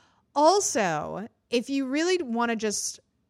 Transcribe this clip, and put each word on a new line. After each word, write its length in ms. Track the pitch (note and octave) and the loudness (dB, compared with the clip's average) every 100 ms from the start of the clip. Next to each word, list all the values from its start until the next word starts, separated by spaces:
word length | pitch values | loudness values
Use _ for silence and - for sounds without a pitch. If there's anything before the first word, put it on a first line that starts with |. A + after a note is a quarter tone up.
| _ _ _ C#4+ | _ _ _ 4
Also, 920 | D#4 G4+ - B3+ F#3 D3+ D#3+ D#3+ A3+ _ - | 6 6 2 0 0 0 -4 -8 -10 _ -4
if 220 | B3 B3 | -4 -2
you 160 | C#4 C4 | -4 -2
really 340 | C#4+ F4 F#4 | 0 0 0
wanna 340 | B3+ A3+ A#3 A3+ | -2 -2 -2 -2
just 440 | A3 G3+ - - _ _ | -2 -4 -6 -10 _ _